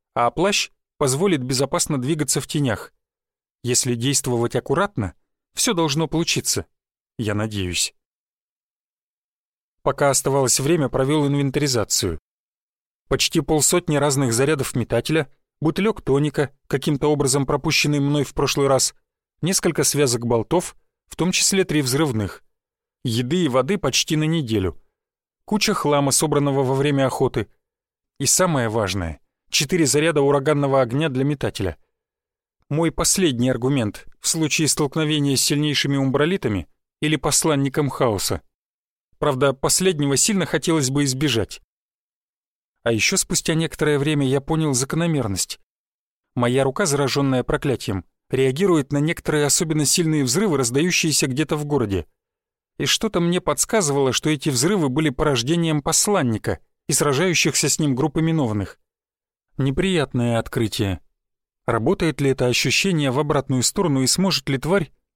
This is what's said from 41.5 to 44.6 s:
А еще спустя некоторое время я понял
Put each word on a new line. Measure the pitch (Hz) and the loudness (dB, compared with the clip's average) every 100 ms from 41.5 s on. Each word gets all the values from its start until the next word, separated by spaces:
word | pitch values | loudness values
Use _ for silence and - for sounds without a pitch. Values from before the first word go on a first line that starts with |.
| - _ _ _ _ _ _ _ _ _ _ _ _ | -8 _ _ _ _ _ _ _ _ _ _ _ _
А | 120 | -2
еще | 113 - 190 | 0 0 0
спустя | - 185 - | -2 -4 0
некоторое | 160 165 - 151 147 | 0 -2 -2 0 2
время | 139 151 135 | 0 0 2
я | 135 | 0
понял | 135 160 | 0 0